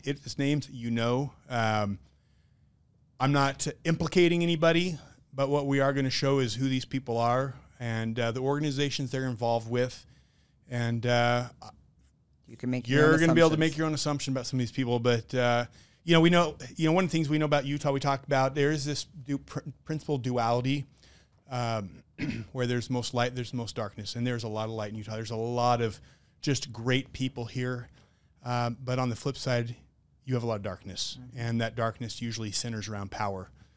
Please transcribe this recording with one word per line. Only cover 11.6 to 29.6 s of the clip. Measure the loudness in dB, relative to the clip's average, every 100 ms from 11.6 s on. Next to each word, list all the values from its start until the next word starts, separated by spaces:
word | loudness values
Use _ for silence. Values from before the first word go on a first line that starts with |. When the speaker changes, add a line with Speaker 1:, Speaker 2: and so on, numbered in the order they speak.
| -20 -20 _ _ _ _ _ _ -20
Speaker 2:
You | -10
can | -4
make | -4 0
your | 6
Speaker 1:
you're | 8
Speaker 2:
own | 8
Speaker 1:
gonna | 8
be | 8
able | 8
to | 6
make | 2
Speaker 2:
assumptions. | 2
Speaker 1:
your | -2
own |
assumption | 0 -2 -2 -2
about | -4 -2
some | -2
of |
these | -2
people. | -2 0 2
But, | 4 2 0
uh, | 0 2 2 0 -8 -20 _
you | 4
know, | 6
we | 8
know, | 6 4 0 -12 -2
you | 2
know, |
one | 4 2
of |
the | 0
things | 0
we | 0
know | 2
about | 2 0
Utah, | -4 -2
we | -2
talked | 0 -2 0
about, | 2 2
there | 2 0
is | 0 -2
this | -6 -8
du-, | -12 -6 -6
pr-, | -6 -10 -10 -14
principal | -8 -6 -2 -4
duality, | -2 0 2 2 2 -2 -4 -14 -20 -20 _ _ -10
um, | -4 -2 -2 -4 -12 -20 -10
<clears throat> | -6 -6 -8
where | -4 -2
there's | -2 -2
most | -4 -2
light, | -2 -2 -2
there's | -8
most | -6 -8 -6
darkness, | -8 -8 -10 -4
and | -2
there's | -2
a | -4
lot | -4 -4
of | -6
light | -8
in | -8
Utah. | -8 -8
There's | -6
a | -6
lot | -4 2 4 4
of | 2 -4 -16 -20 _ _
just | -2 -2 -2
great | -6 0 0 0
people | -6 -6 -6 -8
here, | -6 -4 -6 -10 -20 _ _ _ _
um, | -4 -2 -2 -4
but | -4 -2
on | 0
the | -2
flip | -4 -4
side, | -2 -2